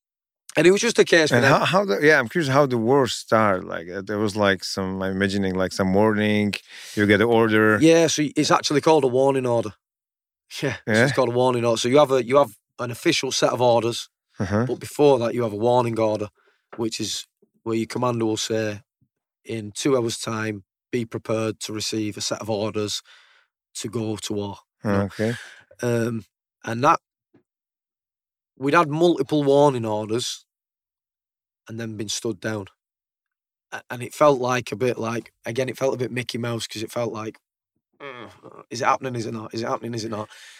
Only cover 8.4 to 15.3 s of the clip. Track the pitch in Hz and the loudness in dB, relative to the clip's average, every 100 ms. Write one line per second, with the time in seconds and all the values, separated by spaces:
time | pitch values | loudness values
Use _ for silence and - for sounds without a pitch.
8.4 | 143 170 - 151 160 160 131 123 135 135 | 2 0 2 0 4 4 4 2 2 2
9.4 | 127 117 107 - _ _ _ _ _ _ | 0 -2 -4 -10 _ _ _ _ _ _
10.4 | _ - 143 120 - 107 131 131 123 120 | _ -8 -6 -6 0 2 4 2 0 2
11.4 | 127 123 117 113 123 139 143 131 117 139 | 2 2 0 0 2 4 6 4 2 2
12.4 | 139 - _ - 120 117 170 151 131 - | 2 -2 _ -12 -10 -4 -2 -2 -2 -2
13.4 | 143 120 123 117 113 113 - _ _ - | 0 2 2 4 2 -4 -10 _ _ -8
14.4 | 95 104 123 - - - 147 131 117 | -2 0 -2 -4 -8 2 4 4 2